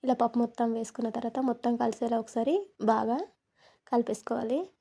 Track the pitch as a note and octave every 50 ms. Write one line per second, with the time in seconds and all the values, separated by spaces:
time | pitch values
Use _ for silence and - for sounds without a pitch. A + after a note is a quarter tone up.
0 | - B3+ B3 A#3+ - - - A#3+ A#3+ A#3 A#3+ - A#3+ A#3 A3+ A3+ A3+ - - -
1 | A#3 A3+ G#3+ A3+ A#3 A#3 A#3 C4 C4 B3+ A#3 A#3+ - A#3+ A#3+ A#3 A#3+ A3+ A3 -
2 | A#3+ A#3 A#3 A3+ A3 - - A#3 A3+ C4+ D#4+ G4+ G4+ - _ _ - G#3+ A3 A3
3 | A3 A3 A#3 C#4+ G4 - _ _ _ _ _ _ _ - _ _ _ - - A#3+
4 | A#3 A3+ A3 - - - A#3 A3+ - A3 B3 D4+ F#4 F#4+ _ _